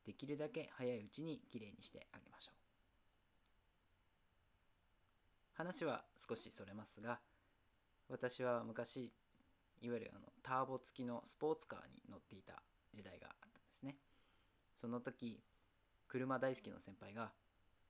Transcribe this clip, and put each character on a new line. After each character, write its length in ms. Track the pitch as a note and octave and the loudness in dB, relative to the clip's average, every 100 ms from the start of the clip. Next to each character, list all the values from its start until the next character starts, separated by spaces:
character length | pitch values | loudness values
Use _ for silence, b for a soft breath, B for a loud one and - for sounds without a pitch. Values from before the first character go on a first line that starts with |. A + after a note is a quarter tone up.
| - | -10
で 80 | |
き 140 | - C#3 | -6 0
る 100 | D3 | 2
だ 100 | D3+ | 2
け 220 | D#3+ - | 0 -2
早 200 | - B2 | 0 2
い 60 | A#2+ | 2
う 100 | G2+ | -2
ち 140 | C#3 | -4
に 180 | D#3+ C#3 - | -2 -2 -4
き 100 | A#2 | -8
れ 80 | G#2 | -8
い 40 | |
に 80 | A2 | -10
し 80 | - | -10
て 180 | - - | -12 -14
あ 60 | G#2 | -16
げ 100 | - | -16
ま 100 | - | -14
し 80 | - | -16
ょ 40 | |
う。 40 | - - _ _ - _ _ _ _ - - _ _ _ _ _ _ _ _ _ _ _ _ _ - - - - - - | -16 -20 _ _ -20 _ _ _ _ -20 -20 _ _ _ _ _ _ _ _ _ _ _ _ _ -20 -20 -20 -20 -20 -8
話 320 | - F3 F3 D#3+ | -2 0 2 2
は 200 | A#2 - - | 2 -2 -10
少 200 | - A2+ | -4 -2
し 160 | A2+ | -4
そ 120 | - G2 | -8 -8
れ 100 | G#2 | -8
ま 100 | A2+ | -8
す 160 | - | -4
が、 180 | A2+ A#2 b b b b _ _ _ _ - | -2 -2 b b b b _ _ _ _ -4
私 360 | C3 B2+ - | 2 2 4
は 200 | B2 A#2+ | 6 6
昔、 480 | A2+ A2 A#2 C3+ A#2+ - _ - - - _ - | 4 0 -2 -2 -4 -6 _ -20 -20 -20 _ -6
い 60 | A#2+ | 0
わ 60 | A#2 | 2
ゆ 60 | |
る 100 | G#2+ G2+ | 0 -6
あ 40 | |
の、 120 | - - | -12 -8
タ 200 | C3 C3 | 4 6
ー 20 | C3 | 6
ボ 100 | B2+ | 2
付 200 | - - | -2 -2
き 80 | B2 | 0
の 180 | A#2 - | 0 -4
ス 120 | - | 2
ポ 160 | D3+ | 4
ー 40 | D#3 | 4
ツ 100 | - | 0
カ 100 | - | -8
ー 140 | - | -8
に 120 | - - | -14 -12
乗 100 | - | -12
っ 40 | |
て 140 | - G2 | -12 -14
い 80 | |
た 180 | - - - - _ | -12 -14 -16 -20 _
時 80 | G#2 | -12
代 180 | G2 G2 | -10 -10
が 80 | - | -12
あ 40 | |
っ 20 | - | -14
た 80 | - | -18
ん 40 | |
で 80 | - - - | -20 -20 -8
す 20 | |
ね。 160 | - C#4 b b b b b b - - | -8 -8 b b b b b b -20 -4
そ 120 | A#2 | 0
の 140 | A#2+ | 0
時、 420 | B2 - A#2+ G#2 - - - - - - - | 0 -2 -2 -4 -10 -20 -20 -20 -20 -20 -2
車 300 | C3 C3 C3 | 2 6 6
大 180 | C3 B2+ | 6 4
好 60 | |
き 80 | G#2 | -2
の 100 | - | -8
先 160 | - G2 | -10 -10
輩 160 | G2 G#2+ | -4 -2
が、 180 | G#2+ - - _ - - - | -2 -4 -20 _ -20 -20 -20